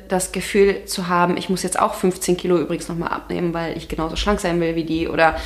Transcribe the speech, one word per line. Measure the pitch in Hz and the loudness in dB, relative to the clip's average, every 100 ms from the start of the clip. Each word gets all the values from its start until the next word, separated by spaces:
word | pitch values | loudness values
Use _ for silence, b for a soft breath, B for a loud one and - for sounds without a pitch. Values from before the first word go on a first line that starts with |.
| - | -2
das | 185 - | -2 -2
Gefühl | 190 180 208 196 196 | -6 -2 4 4 4
zu | - - 175 | -4 -6 0
haben, | 175 175 180 | 2 2 2
ich | - | -2
muss | 185 | -2
jetzt | 180 - | -2 0
auch | 214 | 0
fünfzehn | - 185 180 - 180 | 2 0 0 0 0
Kilo | 180 175 | 4 2
übrigens | 147 170 - | 2 -4 -4
nochmal | 170 165 | -4 -4
abnehmen, | - - 175 175 | -4 -4 -2 -2
weil | 165 165 - | -2 -4 -6
ich | 156 | -8
genauso | - 160 | -4 -4
schlank | - - 202 | -2 -2 0
sein | 180 170 | 0 0
will | 165 165 | 0 -2
wie | |
die | 160 160 165 | -2 -2 -2
oder | 151 160 160 | 4 4 4